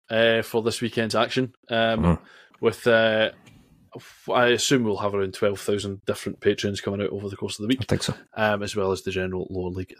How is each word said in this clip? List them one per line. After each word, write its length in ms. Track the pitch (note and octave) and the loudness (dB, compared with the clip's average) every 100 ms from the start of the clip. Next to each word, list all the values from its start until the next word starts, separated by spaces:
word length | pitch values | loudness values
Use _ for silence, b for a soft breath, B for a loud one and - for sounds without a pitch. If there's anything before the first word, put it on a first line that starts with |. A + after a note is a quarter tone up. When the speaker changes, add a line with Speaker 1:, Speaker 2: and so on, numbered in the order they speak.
| - | -4
Speaker 1:
uh, 320 | A2+ A#2 A2+ | 2 4 4
for 200 | G#2+ A#2 | 0 -2
this 180 | A2+ G#2+ | 0 -2
weekend's 320 | A#2+ A#2 A2+ | -2 -2 0
action. 380 | A2 A#2 C3 B2+ - - | 0 0 0 -2 -6 -4
Um, 320 | A2+ A2+ A2+ | 0 2 2
Speaker 2:
Mm. 160 | F2 E2 B B B _ | 2 2 B B B _
Speaker 1:
with, 260 | A2+ G#2+ - | 0 2 4
uh, 440 | A2+ A2+ A2 A2 - - - _ _ _ - - - - | 4 4 2 0 -2 -18 -20 _ _ _ -20 -20 -14 -2
I 180 | A2 A#2+ | 2 4
assume 360 | A#2 - C#3 | 4 4 2
we'll 140 | A2+ G2 | 2 0
have 160 | G#2 | -2
around 180 | G2+ G2 | 0 -2
twelve 260 | - G#2+ G2 | 0 0 0
thousand 440 | - G#2 G2+ G2 | -2 -2 -4 -6
different 360 | - G2+ - F#2 | -6 -6 -6 -2
patrons 420 | - G2+ G#2 G2 | 0 0 -2 -4
coming 180 | - G2+ | -4 -4
out 80 | G2+ | -4
over 200 | G2+ G2+ | -6 -8
the 60 | G2 | -8
course 220 | G#2 - | -8 -6
of 40 | |
the 60 | G#2+ | -2
week. 100 | C3 | -2
Speaker 2:
I 40 | |
think 180 | G#2+ G2 | -2 -2
so. 120 | - - - - | -2 -8 -10 -2
Speaker 1:
Um, 260 | G#2+ G#2 | 0 0
as 140 | G2+ G#2 | -4 -2
well 160 | F#2+ | -2
as 100 | F#2 | -2
the 80 | - | -4
general 360 | F#2 F#2 F#2 F2 | -4 -4 -4 -6
Lower 200 | F#2+ F2+ | -6 -6
League 240 | F2+ F#2 | -6 -10